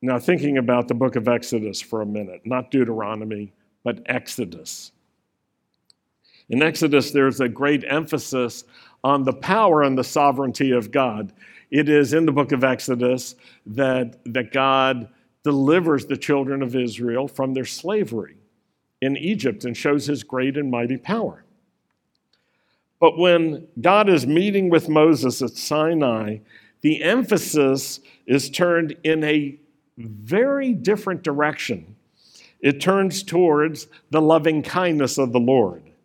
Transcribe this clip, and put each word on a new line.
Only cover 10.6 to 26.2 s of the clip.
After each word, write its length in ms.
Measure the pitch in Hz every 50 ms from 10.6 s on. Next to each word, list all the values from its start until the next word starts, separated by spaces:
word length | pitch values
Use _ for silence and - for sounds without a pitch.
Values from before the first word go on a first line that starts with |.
| 143 135
of 200 | 127 123 110 104
God. 400 | - 139 135 123 110 107 107 101 - _ - - - - _ _
It 160 | - 143 151 143
is 260 | 151 147 143 123 139
in 120 | 160 165
the 80 | 156 139
book 180 | 139 143 123
of 140 | 143 131 123
Exodus 680 | 131 127 120 - - 131 120 120 123 127 127 123 - - _ _ - - _ _
that, 540 | - 107 117 139 131 131 127 127 120 117 _ _
that 260 | 123 113 131 120 117
God 560 | - 139 131 135 135 135 131 131 131 123 113 104 _ _ _ _ _ _ _
delivers 600 | 151 143 139 135 135 160 180 180 160 156 135 110
the 120 | - 135 131
children 440 | - - 147 139 139 131 135 135
of 140 | 139 123 120
Israel 540 | 131 123 120 107 107 120 120 117 123 139 139
from 240 | - - 135 131 131
their 120 | 131 131
slavery 680 | - - - - 170 208 214 196 123 117 113 92 71 - _ _ _ _ _ _ _ _ _ _ _ _ _
in 140 | - 135 139
Egypt 480 | - - 170 220 202 - 135 104 - -
and 120 | 127 117
shows 300 | - - 151 147 147 139
his 160 | 143 147 127 104
great 340 | _ - 127 127 135 135 147
and 120 | 147 135
mighty 280 | 123 120 120 120 131 127
power. 480 | - - 196 226 214 143 82 - _ _ _ _ _ _ _ _ _ _ _ _ _ _ _ _ _ _ _ _ _ _ _ _ _ _ _ _ _ _ _ _
But 180 | 165 160 165 170
when 500 | 175 180 175 170 165 160 151 139 - - _ -
God 300 | 113 170 190 208 214 202
is 180 | 185 151 123 123
meeting 420 | 147 165 190 208 196 196 190 180
with 200 | 165 160 156 -
Moses 520 | 156 156 151 165 160 131 131 127 123 -
at 100 | 131 120
Sinai, 880 | - - - - 151 151 156 160 170 165 147 127 117 110